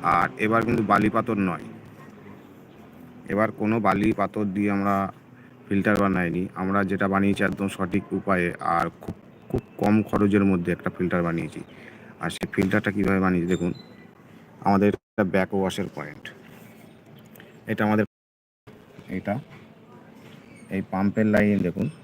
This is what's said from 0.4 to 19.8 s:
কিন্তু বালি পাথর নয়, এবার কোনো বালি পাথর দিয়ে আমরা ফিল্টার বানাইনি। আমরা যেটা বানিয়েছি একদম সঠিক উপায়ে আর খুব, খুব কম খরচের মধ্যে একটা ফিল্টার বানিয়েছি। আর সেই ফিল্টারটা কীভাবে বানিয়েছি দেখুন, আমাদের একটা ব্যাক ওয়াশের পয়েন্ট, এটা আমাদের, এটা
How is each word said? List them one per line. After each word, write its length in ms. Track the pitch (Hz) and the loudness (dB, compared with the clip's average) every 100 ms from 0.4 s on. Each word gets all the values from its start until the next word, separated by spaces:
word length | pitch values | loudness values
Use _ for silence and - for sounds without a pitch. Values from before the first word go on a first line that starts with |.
| 107 113 113 | 0 2 2
কিন্তু 160 | 117 | 0
বালি 260 | 104 101 107 | 2 4 4
পাথর 280 | 110 113 104 95 | 0 -2 0 -2
নয়, 160 | 80 - - - - - - - - - - - - - - - - - | -2 -10 -18 -20 -20 -20 -20 -20 -20 -20 -20 -20 -20 -20 -20 -20 -20 -6
এবার 200 | 98 110 | -2 -2
কোনো 240 | - 104 113 | 0 -2 0
বালি 300 | 101 98 107 | 2 2 2
পাথর 320 | 107 98 - 104 95 | 0 -2 -2 -4 -2
দিয়ে 160 | 101 | 0
আমরা 240 | 101 98 98 98 - - - - - - | 0 0 0 0 -6 -20 -20 -20 -20 -4
ফিল্টার 300 | 101 98 101 | 0 2 2
বানাইনি। 400 | 98 92 87 87 95 - | 2 2 0 -2 -4 -4
আমরা 240 | 95 98 | -2 0
যেটা 240 | 98 95 98 | 0 0 0
বানিয়েছি 340 | 98 98 95 | 2 2 2
একদম 240 | 98 95 98 | 0 0 -4
সঠিক 360 | - 92 98 - | -4 -2 -2 -2
উপায়ে 360 | 98 95 92 87 - | -4 0 0 0 -2
আর 260 | - 85 85 - | -2 0 0 -6
খুব, 140 | - - - - - | -12 -12 -14 -20 -6
খুব 120 | 127 - - | -6 -6 -2
কম 180 | - 107 101 | 2 4 2
খরচের 360 | - 101 101 98 | 2 4 4 4
মধ্যে 240 | 92 85 | 2 0
একটা 180 | 87 - - | -4 -6 -4
ফিল্টার 260 | 90 90 85 | -2 0 0
বানিয়েছি। 340 | 85 78 80 - - - - - - | -2 -4 -10 -16 -20 -20 -20 -20 -10
আর 80 | 90 | -8
সেই 180 | - - | -6 -6
ফিল্টারটা 380 | - 95 107 104 | 0 2 2 0
কীভাবে 280 | 101 98 95 | 0 0 2
বানিয়েছি 300 | 95 90 85 | 2 2 2
দেখুন, 180 | 90 87 - - - - - - - - - 98 | 0 0 -4 -12 -20 -20 -20 -20 -20 -20 -6 2
আমাদের 220 | 101 104 | 4 4
একটা 300 | 98 _ - | 2 _ -2
ব্যাক 260 | 98 98 92 | 0 0 0
ওয়াশের 340 | 101 95 90 90 - | 0 -2 -2 -8 -8
পয়েন্ট, 280 | 73 73 - - - - - - - - - - - - - - - | -14 -14 -18 -20 -20 -20 -20 -20 -20 -20 -20 -20 -20 -20 -20 -20 -8
এটা 140 | 110 107 | -2 2
আমাদের, 180 | 107 104 _ _ _ _ _ - - - - - | 2 0 _ _ _ _ _ -20 -20 -20 -20 -10
এটা 260 | 95 92 107 - - - - | -8 -4 -6 -6 -20 -20 -20